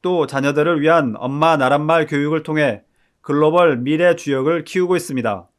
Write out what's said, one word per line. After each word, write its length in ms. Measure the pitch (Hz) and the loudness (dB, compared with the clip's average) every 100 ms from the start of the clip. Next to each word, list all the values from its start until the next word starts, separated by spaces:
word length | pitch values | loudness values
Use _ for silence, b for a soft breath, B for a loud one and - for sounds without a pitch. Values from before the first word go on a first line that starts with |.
또 240 | 180 180 139 | -2 -2 0
자녀들을 540 | 139 139 143 156 165 | 0 0 0 0 2
위한 340 | 151 165 135 107 | 2 2 2 -4
엄마 400 | 127 143 160 156 | -6 0 2 2
나란말 480 | 131 143 151 165 156 | 2 0 2 0 0
교육을 380 | 147 143 156 | -2 -2 -4
통해 400 | 156 156 143 104 _ _ _ _ | -4 -2 -2 -2 _ _ _ _
글로벌 560 | - 147 156 170 175 127 | -4 2 2 4 2 2
미래 380 | 127 156 175 170 | -2 2 2 2
주역을 500 | 143 135 135 170 156 | -2 -2 0 -2 -4
키우고 300 | 185 180 180 | -4 0 -2
있습니다. 540 | 175 131 110 98 90 | -2 -4 -4 -6 -10